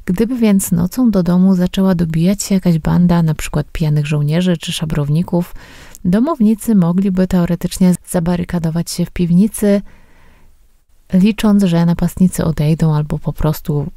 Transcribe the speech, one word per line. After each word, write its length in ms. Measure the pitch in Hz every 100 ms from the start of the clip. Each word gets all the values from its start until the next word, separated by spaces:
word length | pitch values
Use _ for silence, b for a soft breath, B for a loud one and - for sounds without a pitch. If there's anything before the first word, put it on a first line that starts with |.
| -
Gdyby 300 | 180 226 254
więc 360 | 220 196 -
nocą 400 | 170 180 - 247
do 120 | 196
domu 320 | 180 180 190 185
zaczęła 400 | 180 196 190 175
dobijać 480 | 165 160 175 208
się 120 | - 190
jakaś 240 | 185 160
banda, 440 | 160 165 175 170
na 100 | 160
przykład 340 | 151 - 151 -
pijanych 340 | - 156 151 147
żołnierzy 520 | 151 147 165 180 165
czy 140 | -
szabrowników, 840 | - 160 160 143 156 175 175 180 - B B B B 180
domownicy 720 | 202 294 320 208 226 - 208
mogliby 520 | 170 180 196 185 185
teoretycznie 680 | 180 170 175 175 - 180 175 -
zabarykadować 800 | 180 170 175 175 175 165 165 165
się 140 | - 170
w 60 |
piwnicy 720 | - 170 175 214 - 202 202 b b b b b b b _ _ _ _ _ -
licząc, 500 | 185 208 208 214 202
że 220 | 190 170 170
napastnicy 600 | 170 175 - 185 - 165
odejdą 500 | 156 151 160 160 151
albo 240 | 151 151
po 140 | -
prostu 540 | - 151 156 - 147 143